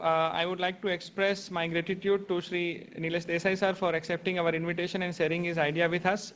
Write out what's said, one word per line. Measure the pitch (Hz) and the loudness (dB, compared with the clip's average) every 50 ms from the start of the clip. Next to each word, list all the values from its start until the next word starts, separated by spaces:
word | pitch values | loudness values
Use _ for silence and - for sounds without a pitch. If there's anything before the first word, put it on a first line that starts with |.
| - 165 | 2 2
uh, | 165 160 160 160 - | 4 4 4 2 2
I | 165 170 | 0 0
would | 180 185 180 | 0 -2 -2
like | 180 180 185 190 - | -2 -2 -2 -2 -2
to | 196 | -2
express | 180 170 - - - 196 196 196 202 196 - - | -2 -2 -4 -6 -2 0 2 2 2 0 -4 -6
my | 185 170 165 170 | -4 -2 -2 0
gratitude | 165 170 165 180 190 190 - 196 202 196 196 - | 0 0 0 0 -4 -2 0 2 2 2 2 0
to | 185 175 | -2 -2
Shri | 175 - 180 175 175 170 160 - - - - - | -2 -2 -4 -2 -2 -2 -4 -6 -10 -12 -8 -6
Nilesh | 165 165 165 175 165 | -4 -2 -2 -2 -2
Desai | 170 170 170 170 196 190 190 | -2 -2 0 2 0 2 2
sir | 208 190 185 | 2 2 2
for | 190 190 175 165 | 2 0 0 0
accepting | 160 165 - 170 165 170 190 185 180 | 0 0 -2 -4 -2 -2 -2 0 2
our | 170 165 160 | 2 2 2
invitation | 160 165 170 170 175 175 175 - 190 | 2 0 -2 -2 -2 -2 -2 -2 -2
and | 185 175 170 | -2 -4 0
sharing | - 165 156 165 170 175 | 0 0 2 2 0 0
his | 175 170 165 | -2 0 2
idea | 151 147 151 165 170 165 | 2 2 2 2 2 2
with | 170 175 175 | 2 2 2
us, | 185 202 208 - - - | 2 0 0 -2 -8 -8